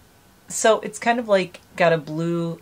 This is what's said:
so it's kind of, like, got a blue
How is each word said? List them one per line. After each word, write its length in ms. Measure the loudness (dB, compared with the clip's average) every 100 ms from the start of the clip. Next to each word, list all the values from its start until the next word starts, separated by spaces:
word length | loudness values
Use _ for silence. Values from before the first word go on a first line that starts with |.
| _ _ _ _ _
so 320 | 0 2 2
it's 180 | 0 -4
kind 200 | -2 -2
of, 100 | 2
like, 320 | 0 0 -8 _ 0
got 180 | 2
a 40 | 2
blue 640 | -2 -4 -2 -2 -4 -8